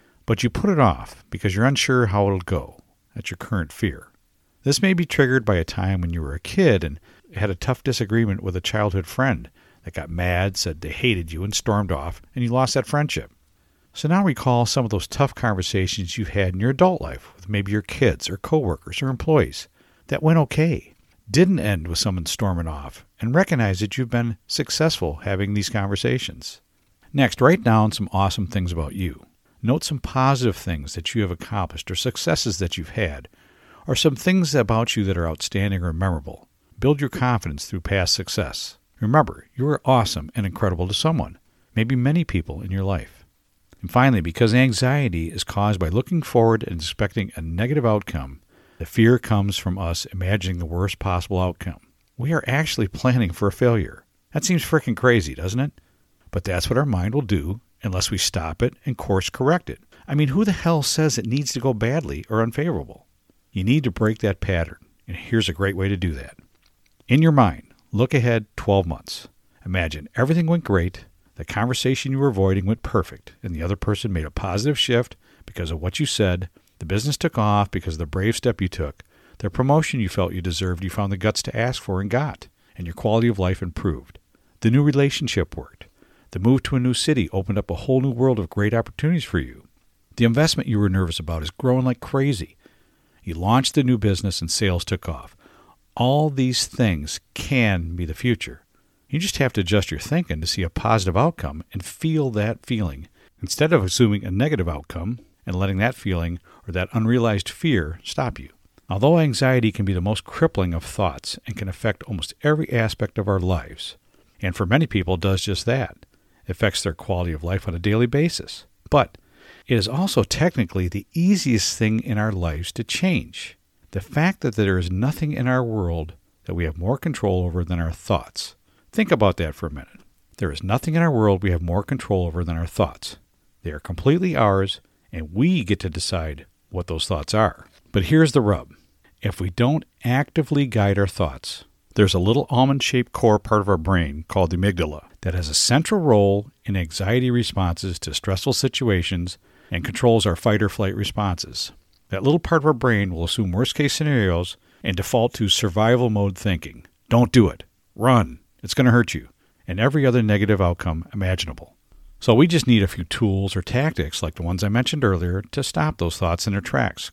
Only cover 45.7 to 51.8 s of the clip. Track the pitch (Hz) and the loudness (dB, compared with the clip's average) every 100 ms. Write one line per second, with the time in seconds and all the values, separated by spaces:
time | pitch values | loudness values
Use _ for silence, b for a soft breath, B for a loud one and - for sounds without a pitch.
45.7 | 98 82 98 - 170 - 120 113 113 - | 2 0 0 0 -2 0 4 4 4 0
46.7 | 85 80 - 104 - 95 - 80 85 120 | -8 -8 -4 -4 -2 -6 -6 -6 -2 -2
47.7 | 147 120 107 - 78 65 69 _ b b | 0 2 0 -2 -8 -8 -14 _ b b
48.7 | b 82 - 113 123 - 104 101 - 95 | b -4 4 6 6 4 2 2 -2 -4
49.7 | 95 85 85 - 95 90 104 90 87 82 | -4 -2 -4 -6 -4 0 0 0 -4 -4
50.7 | 87 98 - 98 90 - 92 92 85 - | -2 -2 -2 -2 -2 -2 0 -2 -4 -10
51.7 | - | -12